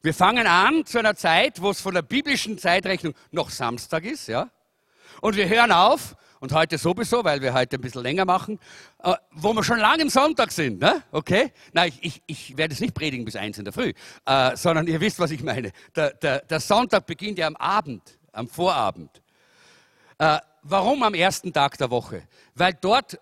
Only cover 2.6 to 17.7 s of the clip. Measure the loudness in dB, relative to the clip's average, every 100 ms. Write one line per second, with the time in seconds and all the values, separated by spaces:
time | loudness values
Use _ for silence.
2.6 | 0 0 0 -4 -4 -10 _ -6 -6 -4
3.6 | -6 -6 -6 -6 -6 -12 -6 -6 -6 _
4.6 | _ _ _ _ -20 -4 -2 0 2 4
5.6 | 6 6 6 4 -4 -18 _ _ -2 0
6.6 | 0 0 -2 -2 0 0 2 0 0 0
7.6 | 0 -4 -8 -8 -4 -2 2 0 -2 -12
8.6 | -14 -20 -20 _ -2 -2 _ -4 -2 0
9.6 | 0 2 4 2 2 4 2 2 -2 0
10.6 | -4 2 2 2 -2 -6 0 0 0 _
11.6 | -4 0 0 -2 -12 -12 -14 -16 -12 -4
12.6 | -4 -2 -4 -4 -6 -4 -8 -8 -8 -8
13.6 | -10 -4 -4 -4 -14 -12 0 4 4 2
14.6 | 0 0 0 0 -2 0 -4 -2 -6 -6
15.6 | -6 -12 -10 -2 -2 -2 -2 -2 -4 -6
16.6 | 2 2 4 0 -2 -10 -8 -4 -4 -2
17.6 | -2